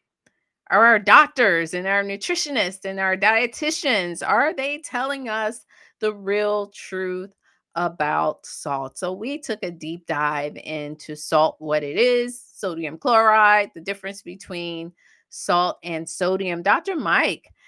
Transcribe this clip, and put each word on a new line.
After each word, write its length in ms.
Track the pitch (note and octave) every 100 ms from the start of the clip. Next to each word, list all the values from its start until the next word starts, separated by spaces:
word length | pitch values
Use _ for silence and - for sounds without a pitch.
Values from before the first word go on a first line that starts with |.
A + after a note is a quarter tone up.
| _ _ _ _ _ _ _
Are 160 | F#3+ A3+
our 120 | A3
doctors 760 | G3+ A#3 D4 - A3+ E3+ E3
and 120 | F3+ F#3+
our 160 | G3
nutritionists 840 | G3 G3 - F4 D4+ C#4 F#3 F#3+ F#3+
and 120 | G3
our 200 | F#3+ F#3
dietitians, 1080 | G3 A3+ B3 - D4+ D#4 C#4+ A3 F3 E3+ -
are 280 | G#3 C#4+
they 240 | D#4+ C4+ D4
telling 500 | D#4 B3+ C4+ C#4 B3+
us 380 | A3 G#3+ A3+ _ _ _ _
the 140 | G#3+
real 540 | G#3 G3 G3+ G#3 G#3 G3+
truth 680 | - - F#3 F#3 F#3 G3 _ _ _ _
about 720 | - F3 F3 D3+ D3+ D#3 - -
salt? 500 | - D#3 C#3 C3+ -
So 160 | F3+
we 260 | F#3+ A3+ C#4+
took 240 | - G#3+
a 80 | F3+
deep 360 | E3+ E3 E3+ -
dive 500 | D3+ D3 D3+ D3 -
into 600 | - D#3 D3 D#3 - D3+
salt, 400 | - D#3 D#3 -
what 240 | D#3 D3+
it 160 | D3 E3
is, 440 | B3 B3 B3 A#3+ -
sodium 460 | - - E3 D#3+ D#3
chloride, 760 | - A3+ A3+ G#3+ G#3+ G#3 G#3
the 80 | -
difference 400 | E3+ G3+ F#3+ G3+
between 680 | - F#3+ - F3+ F3 E3 E3 - _ _ _
salt 480 | - - F3+ F3+ -
and 260 | E3+ D#3+ D#3+
sodium. 540 | - F#3 F#3+ F#3+ F3
Doctor 340 | F3+ A3 - F4+
Mike, 560 | F#3+ F3+ C#4+ E3 _ _